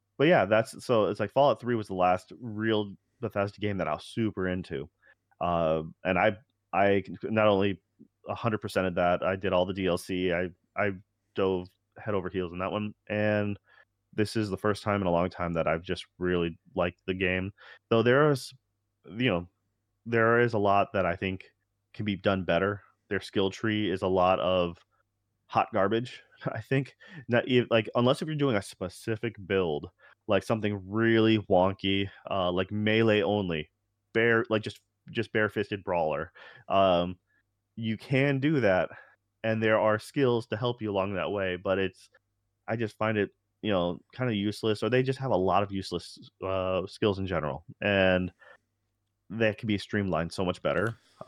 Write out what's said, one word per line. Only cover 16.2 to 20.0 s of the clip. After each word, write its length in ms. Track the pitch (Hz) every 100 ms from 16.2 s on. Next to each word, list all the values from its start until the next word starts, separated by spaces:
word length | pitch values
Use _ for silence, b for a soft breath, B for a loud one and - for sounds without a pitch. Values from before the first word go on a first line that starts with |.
| 90 87 85 82 _
liked 240 | 92 87 - -
the 80 |
game. 380 | 92 92 92 95 - B B -
Though 120 | 113
there 280 | 113 131 151
is, 220 | 135 - - _ _ _ _ -
you 220 | 98 127
know, 180 | 87 87 _ _ _ _ _